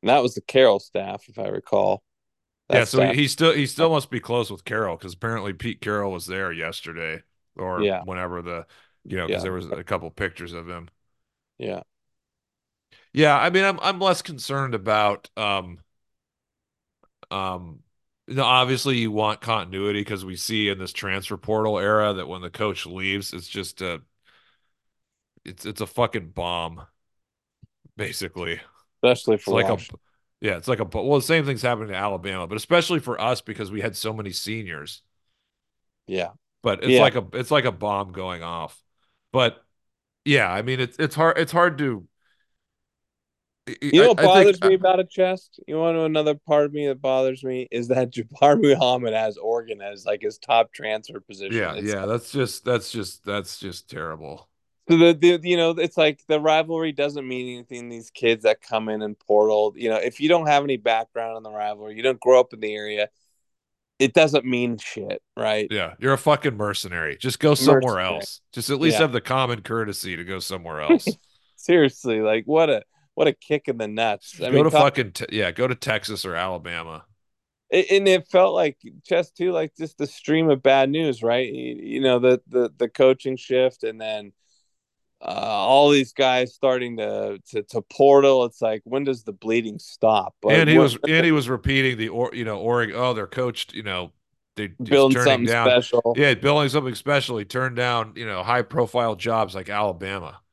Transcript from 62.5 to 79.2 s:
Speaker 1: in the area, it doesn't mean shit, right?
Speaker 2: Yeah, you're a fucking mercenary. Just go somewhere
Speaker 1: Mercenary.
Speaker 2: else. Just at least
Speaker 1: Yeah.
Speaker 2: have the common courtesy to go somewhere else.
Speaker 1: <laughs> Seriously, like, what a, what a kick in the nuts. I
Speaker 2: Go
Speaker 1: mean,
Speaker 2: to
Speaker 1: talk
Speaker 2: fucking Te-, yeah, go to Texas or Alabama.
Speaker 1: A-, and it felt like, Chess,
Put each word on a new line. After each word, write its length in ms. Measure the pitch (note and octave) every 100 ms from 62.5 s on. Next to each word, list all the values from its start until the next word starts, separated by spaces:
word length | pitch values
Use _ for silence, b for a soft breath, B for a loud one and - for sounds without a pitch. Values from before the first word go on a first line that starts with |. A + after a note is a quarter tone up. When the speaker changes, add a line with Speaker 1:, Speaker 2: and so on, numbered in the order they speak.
Speaker 1:
in 60 | A2+
the 160 | A2
area, 340 | G#2+ G#2+ G#2 G#2 _ _ _ _ _ _ _ _ _
it 120 | C3+
doesn't 320 | E3 D#3 C#3+
mean 340 | B2+ B2 B2 A2+
shit, 440 | - - F#2+ F#2 _ -
right? 320 | A2+ G#2+ G#2+
Speaker 2:
Yeah, 240 | G#2 E2 D#2
you're 140 | B2+
a 40 | C#3
fucking 380 | - D3 D3 G#2+
mercenary. 600 | G#2 G2+ F#2+ F2 D#2+ C#2
Just 220 | B2+ -
go 160 | D3+
somewhere 460 | D3 C3 C#3 B2+ G2
Speaker 1:
Mercenary. 0 |
Speaker 2:
else. 400 | F#2 E2 - - _
Just 180 | - A#2
at 100 | C#3
least 140 | D#3+ G3+
Speaker 1:
Yeah. 60 |
Speaker 2:
have 100 | D#3
the 80 | A#2+
common 420 | - C3 B2+ A#2
courtesy 540 | F2+ A#2 G#2+ G2 F#2+ E2+
to 80 |
go 160 | E2+ F#2+
somewhere 400 | F2 F#2+ E2 D#2
else. 360 | D2+ E4+ - G3 _ _
Speaker 1:
<laughs> 200 | _ _
Seriously, 640 | - F3 C#3+ - B2+ A2
like, 240 | G#2+ A2 G#2+
what 220 | D#3 E3
a, 140 | A#2 - _ _
what 140 | - D#3
a 40 |
kick 360 | - - D3+ -
in 100 | A#2+
the 80 | G#2+
nuts. 540 | G#2+ A2+ G2+ - -
I 80 | G#2
Speaker 2:
Go 60 | C#3
Speaker 1:
mean, 80 |
Speaker 2:
to 60 | D3+
Speaker 1:
talk 120 | D3 C#3 C#3
Speaker 2:
fucking 160 | A2+
Te-, 140 | - A#2+
yeah, 220 | G#2+ F#2+
go 160 | F2 B2+
to 80 | B2
Texas 480 | - A2 - G#2
or 100 | F#2+
Alabama. 720 | E2 F#2 F2+ E2+ E2+ E2 D#2+ _ _ _ _ _ _ _
Speaker 1:
A-, 260 | F3 F3+ G3
and 120 | G3
it 180 | F#3 -
felt 280 | F#3 F#3+
like, 240 | F3+ D#3+ C3 - -
Chess, 260 | - F3